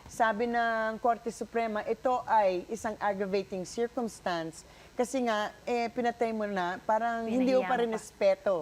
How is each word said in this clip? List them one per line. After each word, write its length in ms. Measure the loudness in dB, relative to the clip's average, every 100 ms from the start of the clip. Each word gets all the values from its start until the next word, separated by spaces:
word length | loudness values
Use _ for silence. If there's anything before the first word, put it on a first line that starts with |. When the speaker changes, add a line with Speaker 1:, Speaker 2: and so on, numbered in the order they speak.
| -10
Speaker 1:
Sabi 400 | 2 2 4 0
ng 480 | 2 2 2 0 0
Korte 320 | 0 0 -2
Suprema, 560 | -8 -4 -2 -2 -2
ito 400 | -2 -2 0 0
ay 400 | 2 4 4 2 -4
isang 240 | -6 -6 -2
aggravating 720 | -2 -2 0 -2 -2 -6 -6
circumstance 960 | -4 -2 -2 -6 -4 -4 -2 -4 -10 -20 -20 -16 -4
kasi 280 | -2 0
nga, 240 | 0 0 -2 -6
eh, 240 | -4 -2 -2
pinatay 400 | -2 -2 0 -2
mo 120 | 0
na, 320 | -2 -2 -2 -4
parang 400 | 0 0 0 -2
hindi 320 | -2 2 4 4
mo 80 |
pa 80 | 2
Speaker 2:
Pinahiya 80 | 0
Speaker 1:
rin 80 | 0
Speaker 2:
mo 80 | -2
pa. 40 |
Speaker 1:
respeto 540 | -8 2 2 4 2 0